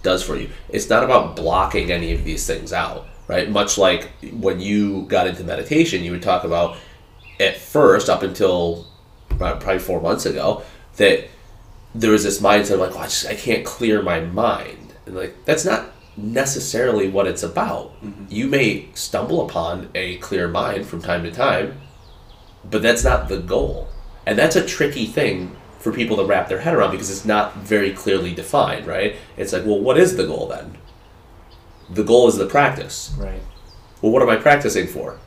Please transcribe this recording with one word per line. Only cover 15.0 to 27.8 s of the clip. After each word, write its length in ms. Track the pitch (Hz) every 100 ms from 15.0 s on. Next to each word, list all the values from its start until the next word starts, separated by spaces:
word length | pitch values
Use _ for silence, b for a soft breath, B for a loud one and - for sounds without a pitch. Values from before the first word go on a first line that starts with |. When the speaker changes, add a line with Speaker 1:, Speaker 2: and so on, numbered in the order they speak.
| -
Speaker 1:
And, 100 | 92
like, 200 | 92 - -
that's 200 | 151 185
not 260 | 220 - - - -
necessarily 920 | 104 120 139 139 - 113 123 107 95
what 180 | 95 92
it's 160 | -
about. 480 | 87 - - - - -
Speaker 2:
Mm-hmm. 220 | 107 98 98
Speaker 1:
You 180 | 107 135
may 400 | 139 113 98 -
stumble 520 | - - - - 170 -
upon 440 | - 82 90 90 87
a 200 | 90 90
clear 300 | - 92 87
mind 380 | 82 - 98 -
from 140 | 85
time 220 | 90 87
to 80 | 85
time, 480 | 85 135 98 101 - - - - - - - - - 92
but 120 | 107
that's 220 | 117 117
not 240 | 131 123 -
the 80 | 92
goal. 480 | 87 - 139 - - - - - -
And 120 | 107
that's 160 | 160 180
a 100 | -
tricky 400 | - 151 139 107
thing 500 | - 120 95 90 - - - 110
for 60 |
people 240 | 117 113 104
to 80 | 95
wrap 240 | 95 90
their 120 | 98
head 120 | 160
around 160 | 151 92
because 220 | 95 98
it's 140 | 95 107
not 320 | 104 - 101
very 360 | 95 104